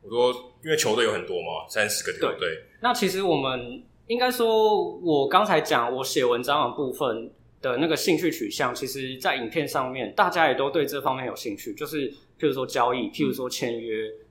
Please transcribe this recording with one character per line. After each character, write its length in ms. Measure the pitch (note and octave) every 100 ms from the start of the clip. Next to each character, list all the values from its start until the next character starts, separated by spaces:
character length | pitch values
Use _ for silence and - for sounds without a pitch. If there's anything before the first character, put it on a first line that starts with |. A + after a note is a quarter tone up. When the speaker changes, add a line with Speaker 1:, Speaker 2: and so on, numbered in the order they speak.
Speaker 1:
我 80 | G2
说， 440 | A#2 B2 B2+ - _
因 80 | D#3+
为 60 | D#3
球 180 | A#2+ A2+
队 80 |
有 80 | A2
很 160 | G#2 F2+
多 140 | F2+
嘛， 260 | E2 D#2+ E2
三 200 | A2+ G#2
十 180 | - -
个 120 | F2
球 20 |
队。 180 | C3+ -
Speaker 2:
对。 240 | F2 D#2+ - -
那 120 | A#3+
其 160 | A#3+ F#3+
实 120 | F#3+
我 140 | G3 D3+
们， 480 | C3 B2+ A#2+ B2+ - _ -
应 100 | A#3
该 140 | B3+
说 680 | A#3+ A3+ A3 G#3+ G#3 F3 -
我 280 | F3 D3 C3+
刚 180 | F#3 G#3
才 140 | E3
讲 340 | D3+ C#3 A#2+
我 80 | B2+
写 220 | C3 D3+
文 180 | B2 A#2+
章 280 | C3+ D3 B2+
的 60 | A#2+
部 160 | C3
分 380 | B2 C#3 A2+ - - - _
的 140 | C3 A#2+
那 100 | D#3+
个 80 |
兴 240 | D3 - D#3
趣 140 | E3+
取 180 | - G#2
向， 240 | - C3
其 140 | B2 C3
实 300 | C3+ C3 C3
在 180 | F#3 C3+
影 140 | A2+
片 180 | E3 C#3+
上 240 | C#3+ B2+
面 220 | C3 A2 -
大 140 | F#3
家 180 | F3 D#3+
也 80 | B2+
都 140 | C#3
对 160 | D#3 C#3
这 160 | D3
方 120 | C3 C3
面 80 | B2
有 80 | G#2
兴 200 | A#2+ G2+
趣， 160 | A#2+
就 120 | G2 C#3+
是 240 | D3+ C3 - _ _
譬 80 | D3+
如 60 |
说 120 | C3 B2+
交 280 | C3+ A#2+
易， 160 | B2+ A2+
譬 180 | - C#3+
如 60 |
说 160 | - B2+
签 280 | - B2 A#2
约， 280 | A2+ A2 A2
Speaker 3:
嗯。 60 | - -